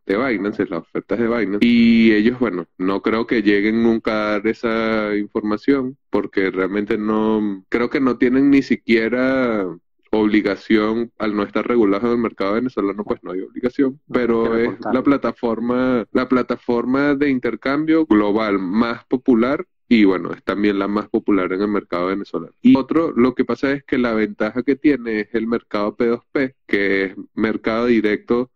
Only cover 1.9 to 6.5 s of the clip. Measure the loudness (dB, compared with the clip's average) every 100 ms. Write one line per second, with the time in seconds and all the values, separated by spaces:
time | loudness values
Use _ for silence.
1.9 | 6 6 4 2 0 -2 -4 -8 -6 -4
2.9 | -2 -2 -2 0 0 2 2 2 2 2
3.9 | 0 0 -2 -2 -2 -2 -4 -4 -2 -2
4.9 | -2 -2 -4 -4 -4 -4 -2 0 0 -2
5.9 | -10 _ -4 -2 -2 -2